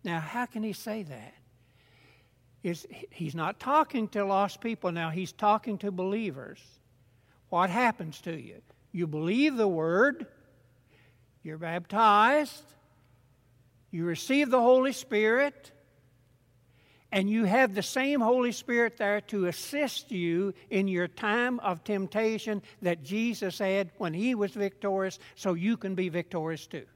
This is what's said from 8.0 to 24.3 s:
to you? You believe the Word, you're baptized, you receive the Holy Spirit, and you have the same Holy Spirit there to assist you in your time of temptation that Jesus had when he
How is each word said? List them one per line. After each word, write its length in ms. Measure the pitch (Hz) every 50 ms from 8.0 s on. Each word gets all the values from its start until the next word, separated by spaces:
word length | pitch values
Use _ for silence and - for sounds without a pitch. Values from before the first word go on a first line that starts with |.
| 175 160 143 -
to 180 | - 180 165 151
you? 220 | 120 - - - _ _ - _ _ _
You 160 | - 170 175
believe 480 | 160 151 151 160 170 208 247 285 311 269
the 120 | 226 220
Word, 600 | 202 175 160 160 165 170 190 247 285 269 - 240 - - _ - _ _ _ _ _ _ _ _ _ _ _ _ _ _ _ _ _ _ _ -
you're 140 | 156 156
baptized, 1040 | 160 170 165 170 180 175 _ 196 214 226 214 202 208 220 240 285 302 294 - - - - - - _ _ _ _ _ _ _ _ _ _ _ _ _ _ _ _ _ _ _ _ _ _ _
you 140 | - 165 170
receive 440 | 170 165 - - - 262 285 294 240
the 120 | 254 254
Holy 320 | 233 247 254 262 254 277 254
Spirit, 800 | - - - 220 208 214 220 226 262 285 285 - - - - - _ _ _ _ _ _ _ _ _ _ _ _ _ _ _ _ _ _ _ _ _ _ _ _ _ _ _
and 180 | - 196 190 202
you 160 | 214 226 220
have 280 | 180 208 254 262 226 190
the 100 | 202 -
same 360 | - - 262 262 277 294 277
Holy 320 | 226 220 247 254 247 240
Spirit 460 | 233 - - - 240 233 233 226 233
there 240 | - 214 202 208 208
to 240 | - - 220 202 180
assist 680 | 175 160 - - - 285 285 294 247 - - - -
you 420 | 240 180 175 170 170 175 196 202 185 - - -
in 180 | 240 190 196
your 200 | 196 185 175 175
time 520 | 170 - - 226 208 208 240 247 254 247 240
of 220 | - 196 180 165 -
temptation 800 | - 208 196 190 185 - 208 226 220 220 214 - 220 214 202 - - - _
that 220 | 196 175 170 165 139
Jesus 560 | 139 196 220 226 240 220 - 208 185 - -
had 320 | 202 190 190 196 196 165 _
when 160 | - 214 165 156
he 220 | 175 214 254